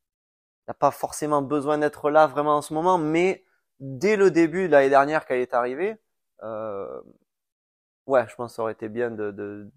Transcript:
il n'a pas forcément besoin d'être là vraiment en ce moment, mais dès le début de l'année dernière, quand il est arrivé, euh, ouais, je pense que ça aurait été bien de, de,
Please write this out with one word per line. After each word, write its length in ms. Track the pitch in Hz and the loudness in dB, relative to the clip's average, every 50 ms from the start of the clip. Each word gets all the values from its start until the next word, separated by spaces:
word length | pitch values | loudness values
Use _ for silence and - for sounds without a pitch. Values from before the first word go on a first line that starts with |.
| _ _ _ _ _ _ _ _ _ _ _ _ | _ _ _ _ _ _ _ _ _ _ _ _
il 100 | _ 117 | _ -16
n'a 40 | - | -4
pas 180 | - 147 139 | 0 0 0
forcément 500 | - - 151 - - - 156 151 151 143 | 0 -2 -6 -8 -8 -6 -4 -2 -2 -2
besoin 360 | 139 131 147 147 131 151 151 151 | -2 -2 -4 -2 -2 0 0 0
d'être 320 | 151 147 - - - 147 | 0 -2 -2 -2 -2 2
là 180 | 147 156 156 143 | 4 4 4 4
vraiment 300 | 131 147 147 151 147 147 | 2 0 0 0 0 0
en 40 | |
ce 100 | 139 - | -2 -4
moment, 240 | 156 156 170 185 185 | -4 -2 2 2 2
mais 480 | 175 151 151 160 170 180 190 175 - _ _ _ _ _ _ _ - | 2 2 0 0 2 2 0 -2 -4 _ _ _ _ _ _ _ -16
dès 340 | 139 135 135 123 151 208 220 | -14 -12 -6 -2 0 0 2
le 160 | 196 196 185 | 4 4 4
début 380 | 147 165 170 156 156 185 190 165 | 4 4 2 2 2 -2 2 4
de 40 | |
l'année 160 | 147 139 135 135 | 6 6 6 6
dernière, 380 | 139 139 139 147 156 151 - | 6 4 4 4 0 -2 -2
quand 80 | - 131 | -2 -2
il 60 | 123 | -2
est 120 | 123 - | -2 -2
arrivé, 480 | - 120 123 123 131 143 185 214 220 214 _ _ _ _ _ _ _ - 104 | -2 -2 -2 -2 -4 -6 -6 -6 -8 -10 _ _ _ _ _ _ _ -16 -14
euh, 560 | 113 110 107 110 107 101 98 87 62 65 62 - - - _ _ _ _ _ _ _ _ _ _ _ _ _ _ _ _ _ _ | -12 -10 -10 -10 -10 -10 -10 -10 -12 -12 -14 -16 -20 -20 _ _ _ _ _ _ _ _ _ _ _ _ _ _ _ _ _ _
ouais, 180 | 127 135 123 117 - | 0 0 0 0 -2
je 80 | - | -6
pense 160 | - 120 113 | -12 -12 -10
que 20 | - | -8
ça 80 | - | -6
aurait 100 | 110 110 | -6 -6
été 160 | 107 - 113 107 | -6 -8 -10 -8
bien 220 | 104 120 120 117 | -6 -4 -4 -4
de, 220 | 113 104 107 104 | -4 -6 -8 -8
de, 360 | 101 104 104 101 104 104 104 101 - | -8 -10 -10 -12 -12 -14 -16 -20 -20